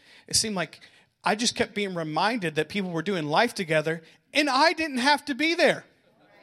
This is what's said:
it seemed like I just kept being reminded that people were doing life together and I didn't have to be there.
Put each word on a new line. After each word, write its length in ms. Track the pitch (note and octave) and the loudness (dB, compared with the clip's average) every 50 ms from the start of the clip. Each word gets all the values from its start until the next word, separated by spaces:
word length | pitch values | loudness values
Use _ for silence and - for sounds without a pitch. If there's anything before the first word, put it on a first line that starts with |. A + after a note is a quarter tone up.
| _ _ - - _ | _ _ -20 -20 _
it 120 | - E3+ - | -2 -2 -2
seemed 180 | - A3 G#3 | 0 0 -2
like 240 | F#3 E3 D#3 - - - - _ _ _ _ _ _ | -4 -4 -6 -8 -18 -20 -20 _ _ _ _ _ _
I 140 | - F3 G3+ | 0 0 0
just 180 | G#3+ A#3+ A3 - | 2 0 -4 0
kept 220 | - A#3+ G#3+ - | -2 -4 -2 -2
being 180 | G#3 G#3 G3 F#3 | -4 -4 -4 -4
reminded 640 | E3+ E3 D#3 D3+ D#3 F3+ G#3 A#3+ B3 F3+ E3 D3+ | -6 -6 -4 -2 0 0 0 0 0 -4 -4 -2
that 140 | D3+ D3+ - | -2 -4 -2
people 220 | - G#3 G3 F#3 | -4 -6 -4 -4
were 100 | E3+ E3 | -4 -4
doing 240 | D#3 F#3+ G#3 F3 D#3 | -4 -2 -2 -2 -2
life 280 | D3 D3 F3 A3+ B3 - | 0 2 2 2 2 0
together 500 | - G3 D3+ D#3+ D#3 D3+ D#3+ D#3+ E3 E3 - - _ _ _ - | -6 -4 0 0 0 0 0 -4 -6 -8 -18 -20 _ _ _ -2
and 160 | C#4 D4+ D4 | 0 0 2
I 220 | B3+ C4 D4+ E4 | 2 4 4 4
didn't 280 | F4+ D#4 D#4+ D#4+ C4+ B3 | 2 0 -4 -4 -2 0
have 260 | A#3 C#4+ D4 C#4 - | 2 4 2 2 2
to 100 | - C#4+ | -6 -4
be 180 | A#3 D4 D#4+ E4+ | -2 0 0 2
there. 300 | E4+ E4 A#3+ E3 C#3 - - _ _ _ _ _ _ _ _ _ _ | 4 4 4 2 2 -4 -14 _ _ _ _ _ _ _ _ _ _